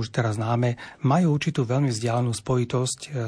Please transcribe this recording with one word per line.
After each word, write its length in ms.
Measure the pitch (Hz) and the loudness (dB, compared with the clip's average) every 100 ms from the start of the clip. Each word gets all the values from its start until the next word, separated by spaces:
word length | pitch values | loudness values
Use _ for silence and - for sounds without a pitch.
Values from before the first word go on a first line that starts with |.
už 80 | 113 | -2
teraz 320 | - 113 107 | 0 0 0
známe, 400 | 113 120 123 120 - - 135 | 0 2 2 0 -6 -2 2
majú 320 | 151 180 147 | 4 4 2
určitú 240 | 160 147 | 0 -2
veľmi 320 | 120 127 143 | 0 2 0
vzdialenú 400 | 110 120 117 123 | 0 0 0 0
spojitosť, 640 | 113 - 127 120 127 127 - - | -2 0 0 0 0 -2 -4 -8
e, 20 | 143 | -6